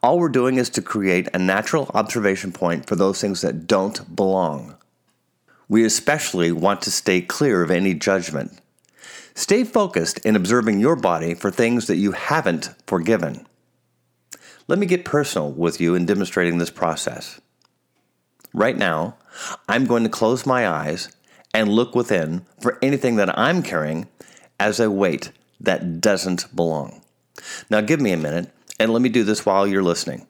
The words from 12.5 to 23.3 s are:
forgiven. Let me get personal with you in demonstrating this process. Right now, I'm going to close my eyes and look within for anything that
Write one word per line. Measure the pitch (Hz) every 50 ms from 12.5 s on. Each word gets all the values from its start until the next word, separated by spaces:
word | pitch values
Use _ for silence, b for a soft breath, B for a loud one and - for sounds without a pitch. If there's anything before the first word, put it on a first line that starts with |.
| 87 80 - - - _ _
forgiven. | - 101 90 82 92 113 101 85 76 65 - - _ _ _ _ _ _ _ _ _ _ _ _ _ _ _ _ _ B B B B B B B -
Let | 147 190
me | 208
get | 180 180 180 175
personal | - - 147 143 - - 92 76 73
with | 71 - 85 85 78 -
you | 87 82 90
in | 90 87
demonstrating | 80 101 95 98 87 - 98 90 87 85 87
this | 85 -
process. | - - 92 82 80 - - - - 73 - - - - _ _ _ _ _ _ _ _ _ _ _ _ _ _ _ _ _ _ _ _ _ -
Right | - - 104 123 -
now, | - 98 90 80 78 82 107 - _ B B B B B B B B B -
I'm | 101 123 131
going | 110 120 117
to | 113 110
close | 110 - 113 110 127 123 -
my | 139 127 123 120 98
eyes | 82 78 76 76 78 - - - _ _ b b b b b b -
and | 110 110 104
look | 101 113 123 120 -
within | 123 120 - 107 90 80 78 82 90 - _ _ _
for | - 123 - -
anything | - 135 143 - - 127 117
that | 107 101 92